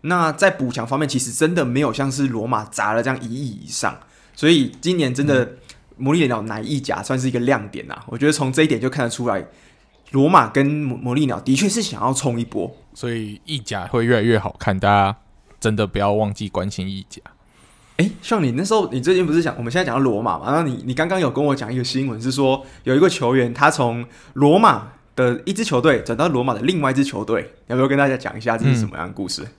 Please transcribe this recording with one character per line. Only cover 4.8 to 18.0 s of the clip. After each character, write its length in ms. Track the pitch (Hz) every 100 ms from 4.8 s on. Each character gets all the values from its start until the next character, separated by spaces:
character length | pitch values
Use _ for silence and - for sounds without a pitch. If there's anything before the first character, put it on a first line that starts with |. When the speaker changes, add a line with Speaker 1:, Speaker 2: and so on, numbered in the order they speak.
Speaker 1:
今 140 | 165 180
年 160 | 139
真 120 | 127 143
的 160 | 135
Speaker 2:
嗯。 140 | 117 - - - _ -
Speaker 1:
魔 180 | 131 165
力 100 | 143
鸟 160 | 113
拿 160 | 110 107
意 200 | 110 143
甲 240 | 135 87
算 160 | 101 131
是 80 | 127
一 40 |
个 80 | 123
亮 260 | 120 131 104
点 160 | - -
啊！ 120 | - -
我 100 | 117
觉 80 | 143
得 60 |
从 200 | 151 135
这 120 | 131
一 40 | 156
点 140 | 120
就 80 | 127
看 140 | 139
得 60 | 120
出 180 | - 120
来， 180 | 98 76 _ _ _ _ _ _
罗 160 | 135 143
马 200 | 180 117
跟 180 | 131 139
魔-， 320 | 151 143 117
魔 160 | 123
力 140 | 127 143
鸟 120 | 95
的 160 | - 135
确 140 | 202
是 100 | 220
想 220 | 214 -
要 100 | 113
冲 300 | 131 143 117
一 40 | 117
波。 300 | - 90 - _ -
Speaker 2:
所 160 | 120
以 260 | 117 107 104 -
意 140 | 147
甲 260 | 107 101 90
会 180 | 123
越 120 | 117 120
来 80 |
越 160 | 110 113
好 160 | 104 -
看， 220 | - 95
大 100 | 98
家 260 | 101 98 101 _ _ _ -
真 160 | 113 107
的 100 | 104
不 140 | 104
要 120 | 101
忘 220 | 104 107
记 160 | 98 104
关 220 | - 95
心 180 | - 92
意 160 | 98 92
甲。 140 | - - _ _ _ _ _ _
Speaker 1:
诶， 120 | -